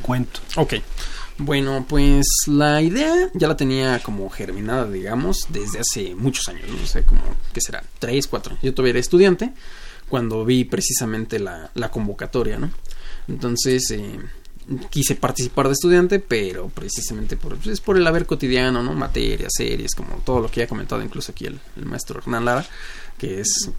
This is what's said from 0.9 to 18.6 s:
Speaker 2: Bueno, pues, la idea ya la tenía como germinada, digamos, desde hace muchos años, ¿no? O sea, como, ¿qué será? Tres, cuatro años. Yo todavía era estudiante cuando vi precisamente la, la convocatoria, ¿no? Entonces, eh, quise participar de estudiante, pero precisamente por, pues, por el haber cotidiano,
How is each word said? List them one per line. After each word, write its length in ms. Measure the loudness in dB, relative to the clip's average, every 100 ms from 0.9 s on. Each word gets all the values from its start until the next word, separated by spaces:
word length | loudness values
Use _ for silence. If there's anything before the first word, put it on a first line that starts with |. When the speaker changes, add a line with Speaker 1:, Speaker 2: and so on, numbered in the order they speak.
| -6 -6 -6 -8 -6
Speaker 2:
Bueno, 480 | -2 0 0 -2 2
pues, 380 | 6 8 8 6 2 2
la 360 | 4 4 4
idea 480 | 2 2 2 2 2
ya 160 | 2 2
la 80 | 2
tenía 420 | 0 2 2 0
como 280 | -2 -6 -6
germinada, 600 | -8 -8 -6 -2 -2 -2
digamos, 560 | -4 -4 -2 0 0 0
desde 300 | -2 -2 -2
hace 360 | -2 -2 -4
muchos 340 | -2 -2 0 -4
años, 160 | -6 -6
¿no? 140 | -2
O 40 | 2
sea, 200 | 8 10
como, 160 | 10 8 4 0
¿qué 80 | 0
será? 200 | -2 -4 -8 -6
Tres, 280 | 0 0 0
cuatro 240 | -4 -4
años. 100 | -2
Yo 120 | 0
todavía 160 | 2 2
era 100 | 2
estudiante 540 | 4 6 8 6 -2 -6 -14 -14 -14 -14 -4
cuando 340 | -2 0 0
vi 200 | 4 4
precisamente 760 | 2 0 -2 -2 -2 -4 -4 -4
la, 320 | -6 -10 -10
la 180 | -8 -4
convocatoria, 680 | -2 -4 -4 -4 -2 0 0
¿no? 120 | -2 -2 -4 -6 -6 -6 -6
Entonces, 640 | -4 -2 0 2 0 0
eh, 280 | -4 -8 -10 -10 -12 -14 -14 -10 -8 -4
quise 240 | -2 0
participar 520 | 0 -2 -2 -2 0 0
de 40 |
estudiante, 440 | 2 4 4 4 2
pero 500 | 0 -2 -2 -6 -8
precisamente 680 | -8 -6 -6 -6 -2 -2 -2
por, 180 | -2 -2
pues, 240 | -2 -2
por 160 | 2 4
el 100 | 4
haber 200 | 2 0
cotidiano, 560 | 0 2 2